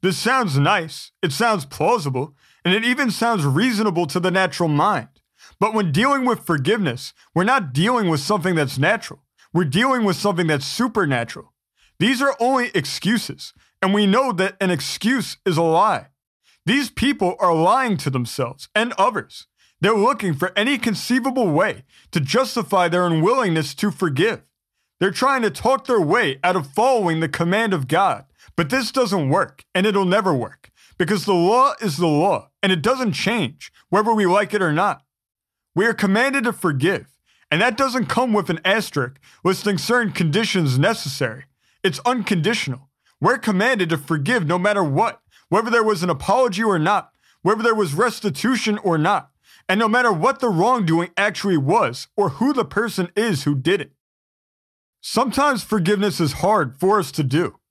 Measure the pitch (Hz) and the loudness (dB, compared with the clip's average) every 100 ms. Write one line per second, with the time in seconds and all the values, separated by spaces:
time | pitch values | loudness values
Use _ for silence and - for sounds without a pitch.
0 | 185 170 226 262 220 139 147 202 160 - | -2 -2 0 0 0 2 2 2 -2 -12
1 | - _ 180 139 233 214 139 - 156 240 | -18 _ -4 0 0 0 -4 -2 0 0
2 | 143 127 147 _ _ _ 170 190 226 254 | -2 -6 -8 _ _ _ 0 0 0 0
3 | 269 - 233 226 143 135 247 214 220 170 | -2 0 0 0 0 2 0 2 0 0
4 | 170 185 180 180 185 - 170 147 180 185 | -2 -2 0 0 0 0 0 2 0 0
5 | 113 _ _ _ - _ 208 220 190 143 | -6 _ _ _ -20 _ -2 0 0 2
6 | 262 277 254 226 - 156 135 233 175 117 | 2 2 0 -2 -2 -2 0 0 0 -4
7 | - _ _ 160 190 269 165 127 190 247 | -12 _ _ -2 2 0 0 -2 0 2
8 | 196 156 139 208 170 170 139 127 151 220 | 0 0 0 -2 0 0 -2 0 0 0
9 | - - _ _ _ 165 170 147 254 262 | -4 -18 _ _ _ -2 0 2 2 2
10 | 214 180 202 180 170 147 135 - 247 220 | 2 0 0 0 0 0 -2 -4 -2 0
11 | 170 127 117 - - _ _ _ _ _ | 0 0 -4 -10 -18 _ _ _ _ _
12 | 202 254 277 233 233 262 240 185 135 - | 0 2 0 0 0 0 0 -2 -4 -6
13 | 175 220 - - - _ _ _ 190 202 | -2 -2 -2 -12 -14 _ _ _ 0 2
14 | 202 214 269 185 190 196 190 170 - - | 4 2 2 0 -2 -2 -2 -2 -4 -4
15 | 208 262 180 - - 160 165 160 208 156 | -2 -2 -2 -6 -2 0 2 2 2 0
16 | - _ _ _ _ _ - 254 254 - | -8 _ _ _ _ _ -2 -2 -2 -2
17 | 247 285 180 180 180 165 165 240 254 180 | -2 0 -2 2 2 4 4 2 0 -2
18 | - 131 120 - 123 127 - - 233 - | -2 -4 -4 -6 -8 -8 -4 -2 -2 0
19 | 202 208 - - - _ _ _ 185 220 | 0 0 -10 -18 -20 _ _ _ 0 4
20 | 220 226 196 139 180 196 220 285 - 190 | 2 2 -2 -2 -2 -2 -2 0 -2 -4
21 | - 247 254 262 214 151 202 101 - _ | -2 0 0 0 0 2 0 -2 -14 _
22 | _ 170 135 226 262 - 196 196 175 175 | _ -4 0 0 0 -2 -2 0 2 2
23 | 180 165 170 262 220 160 143 - 208 - | 2 2 2 2 2 0 -4 -4 -4 -2
24 | 180 131 202 196 _ _ _ _ _ _ | -4 0 0 -2 _ _ _ _ _ _
25 | 190 - 262 269 220 147 226 262 - 233 | -4 0 0 2 -2 -2 0 0 0 0
26 | 156 214 190 - 180 180 135 - 247 254 | 2 2 0 0 0 0 -2 0 2 2
27 | 185 160 160 - 170 196 226 185 131 156 | 0 0 -2 -2 0 0 0 -2 0 0
28 | 190 107 - _ - - 156 254 233 - | 0 -2 -10 _ -12 -4 -2 -2 -2 -2
29 | 240 196 139 165 170 _ - 180 202 202 | 0 0 0 0 0 _ -6 -2 0 2
30 | 190 196 190 143 110 - - _ - _ | 2 2 2 0 -2 -10 -20 _ -20 _
31 | 165 202 180 185 175 233 269 - 214 139 | -2 -2 2 2 4 4 2 2 -4 0
32 | 170 147 185 143 - _ 196 185 170 262 | 0 2 2 0 -6 _ 0 0 0 0
33 | 247 151 - 233 143 - - _ _ 185 | -2 -2 -2 -2 -4 -6 -20 _ _ 0
34 | 214 226 190 185 208 208 180 151 202 143 | 2 2 4 2 0 0 0 0 0 -2
35 | _ _ _ _ _ _ _ - 226 220 | _ _ _ _ _ _ _ 0 0 2
36 | 196 196 262 277 240 208 180 139 156 190 | 0 2 2 0 -4 -2 -4 0 0 -2
37 | - _ _ _ _ 151 233 220 269 247 | -6 _ _ _ _ 0 0 0 -2 -2
38 | 180 - 254 208 185 165 185 214 - - | -2 -2 0 0 -2 -4 0 0 -2 -4
39 | 127 - _ _ 175 185 214 196 - 240 | -6 -8 _ _ -2 -2 -2 -2 0 0
40 | 226 - 165 156 226 190 151 127 165 226 | 0 -2 0 0 0 0 0 2 2 0
41 | 147 - 127 117 - _ _ _ 190 147 | -6 -6 -6 -6 -20 _ _ _ -4 -2
42 | 240 254 - 190 156 - - 123 - _ | -2 -2 0 0 0 -2 -4 -8 -12 _
43 | _ _ 160 247 - 185 226 247 170 160 | _ _ 0 0 0 2 2 2 0 -2
44 | 147 156 143 233 156 180 185 202 165 135 | -2 -4 0 -2 0 0 0 0 0 0
45 | 220 - _ _ _ 185 226 233 220 208 | -2 -4 _ _ _ 0 2 2 2 0
46 | 180 170 - 220 254 185 226 185 156 202 | -2 -4 0 2 2 0 0 0 2 0
47 | - _ _ _ 170 214 233 226 190 143 | -2 _ _ _ 0 2 2 2 0 0
48 | 240 - 208 139 226 254 - 208 190 165 | 0 0 -4 -2 0 0 -2 -2 0 0
49 | 156 202 - _ _ - _ 185 226 233 | 2 0 -4 _ _ -20 _ 0 2 2
50 | 247 180 202 269 247 170 208 247 180 160 | 2 2 0 0 0 2 2 2 2 0
51 | 175 - 202 - 202 170 135 208 151 123 | 0 -2 -2 -2 -2 0 2 2 0 -4
52 | - - 196 135 254 269 170 - 226 - | -12 -2 -2 0 0 0 -2 -2 -2 -2
53 | 175 - 233 156 - 143 127 190 135 _ | -4 -2 0 0 -2 -2 0 -2 -4 _
54 | _ _ _ _ _ _ _ _ _ _ | _ _ _ _ _ _ _ _ _ _
55 | - - 254 208 294 254 - 214 165 208 | -6 -2 0 0 0 0 -2 0 0 0
56 | 208 151 160 - 180 214 143 - 185 208 | 0 0 -2 0 0 2 0 -2 2 2
57 | 156 - 139 139 165 - _ | 0 -4 -2 0 -2 -6 _